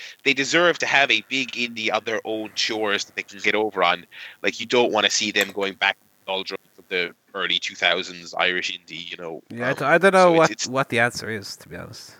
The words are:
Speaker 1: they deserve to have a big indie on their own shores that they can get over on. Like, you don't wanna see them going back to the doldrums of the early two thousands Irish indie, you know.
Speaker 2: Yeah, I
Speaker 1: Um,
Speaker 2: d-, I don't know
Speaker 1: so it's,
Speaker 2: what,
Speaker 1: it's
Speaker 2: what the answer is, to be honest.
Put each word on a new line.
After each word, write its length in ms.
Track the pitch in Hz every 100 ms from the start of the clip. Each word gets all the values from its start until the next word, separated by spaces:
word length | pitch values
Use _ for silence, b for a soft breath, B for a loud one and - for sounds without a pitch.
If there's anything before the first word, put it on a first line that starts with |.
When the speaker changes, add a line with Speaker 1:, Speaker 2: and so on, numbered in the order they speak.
| B B
Speaker 1:
they 100 | 139
deserve 440 | 135 135 160 175 160
to 80 | 120
have 240 | 139 135
a 120 | 110 -
big 240 | 135 120
indie 400 | 113 120 117 110
on 120 | 110
their 160 | 110 110
own 260 | - 110 107
shores 500 | - - 110 107 101
that 120 | - -
they 60 |
can 160 | - 101
get 140 | 101
over 280 | 104 110 98
on. 240 | 87 87 82 B B B
Like, 180 | 101 107
you 60 | 113
don't 260 | 123 120
wanna 180 | 104 101
see 200 | - 107
them 220 | 104 98
going 220 | 98 98
back 220 | 92 98 -
to 60 |
the 220 | _ _ -
doldrums 460 | 95 190 98 _ _
of 100 | 85
the 260 | 92 87 - _
early 240 | 98 90 87
two 160 | -
thousands 600 | 98 90 87 90 90 85
Irish 360 | 82 90 90 90 90
indie, 340 | 87 82 85
you 60 | 87
know. 260 | 85 82 -
Speaker 2:
Yeah, 180 | 117 123
I 20 |
Speaker 1:
Um, 60 | 139
Speaker 2:
d-, 80 |
I 140 | 139 170
don't 140 | 190
know 160 | 190 180
Speaker 1:
so 40 |
it's, 40 | 165
Speaker 2:
what, 120 | 160
Speaker 1:
it's 160 | - -
Speaker 2:
what 220 | 131 139
the 120 | 117
answer 300 | 117 - 107
is, 260 | 110 98 -
to 120 | 101
be 80 | -
honest. 400 | 87 - - -